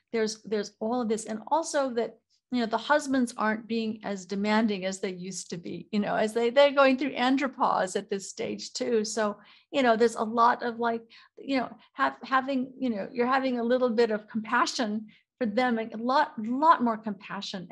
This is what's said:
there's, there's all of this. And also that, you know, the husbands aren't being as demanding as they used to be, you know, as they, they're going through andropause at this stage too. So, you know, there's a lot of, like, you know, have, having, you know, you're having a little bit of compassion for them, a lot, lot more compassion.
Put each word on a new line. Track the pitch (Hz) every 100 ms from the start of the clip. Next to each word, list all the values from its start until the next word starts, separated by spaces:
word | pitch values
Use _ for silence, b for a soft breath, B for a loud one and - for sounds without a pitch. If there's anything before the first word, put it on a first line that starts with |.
| b
there's, | 233 220 220
there's | - 214 202 -
all | 220 247
of | 233
this. | 214 -
And | 214 -
also | 302 320 302 269
that, | 233 226 - _ _ -
you | 247
know, | 226
the | 226
husbands | - 294 285 269 240 -
aren't | 214 214 -
being | 226 220 214
as | 202 202
demanding | 175 196 208 214 226 202 185
as | 190
they | 202
used | 185 180 190 -
to | 175
be, | 175 180 -
you | 214
know, | 190
as | 180 214
they, | 220 233
they're | 240 285
going | 277 269 262
through | 285
andropause | - 247 269 277 269 233 - 185
at | 202 196
this | 196 190
stage | - 226 208 -
too. | - 254 233
So, | 214 226 208 202 b b b
you | 294
know, | 254 220
there's | 233 220
a |
lot | 220 233 233 233
of, | 240 226
like, | 233 233 226 B B -
you | - 269
know, | - - b
have, | - 269 269
having, | 233 262 262 277 254 -
you | 262
know, | 214 196
you're | - 240
having | 262 262 247
a |
little | 233 247 254
bit | 220 233
of | 214 -
compassion | 226 214 240 320 - 220 214 220 B B -
for | 240
them, | 202 254 226
a | 226 220
lot, | 233 269 294 -
lot | 214 254 311 320
more | 240 214
compassion. | 214 202 - 185 196 196 175